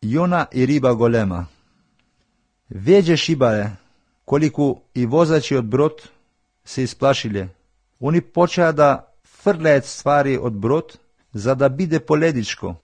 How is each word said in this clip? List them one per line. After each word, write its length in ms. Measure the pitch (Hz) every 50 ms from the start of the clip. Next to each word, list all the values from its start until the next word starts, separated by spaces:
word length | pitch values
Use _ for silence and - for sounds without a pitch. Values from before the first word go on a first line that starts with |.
| -
Јона 440 | 107 117 151 175 180 180 175 147 - -
и 120 | 127 127
риба 280 | 123 143 147 131 131 123
голема. 440 | 110 117 117 117 117 107 98 90 85 90 87 _ _ _ _ _ _ _ _ _ _ _ _ _ _ _ _ _ _ _ _ _ _ _ _ -
Веќе 440 | 98 95 117 185 202 190 165 170 151
шибае, 440 | - - 165 139 131 120 110 104 101 104 104 92 _ _ _ _ _ _ _ _ _
колику 440 | - - 143 156 151 - - 147 139 127 - _ _ _
и 100 | 123 123
возачи 520 | 113 120 156 170 156 160 156 131 - 143 131
од 80 | 123 107
брод 320 | 107 131 147 156 156 - - - _ _ _ _ _ _ _ _ _ _ _
се 220 | - - - 131
исплашиле. 640 | 120 - _ - 135 139 - - 117 104 101 95 92 92 _ _ _ _ _ _ _ _ _
Они 200 | 127 139 160 175
почеа 520 | 175 - - 175 175 170 - - 175 165 156
да 320 | 147 151 143 135 - - _ _ _ _ _ _ _ -
фрлеат 420 | 202 202 165 160 156 147 139 127
ствари 540 | - - - - 151 143 147 143 139 135 123
од 180 | - 123 110
брод, 400 | 101 98 113 135 160 170 - - - _ _ _ _ _ _ _
за 200 | 110 98 117 135
да 140 | 127 131 117
биде 320 | 127 139 190 170 156 160
поледичко. 760 | 156 - 160 151 156 165 156 127 110 - - - - 95 87 82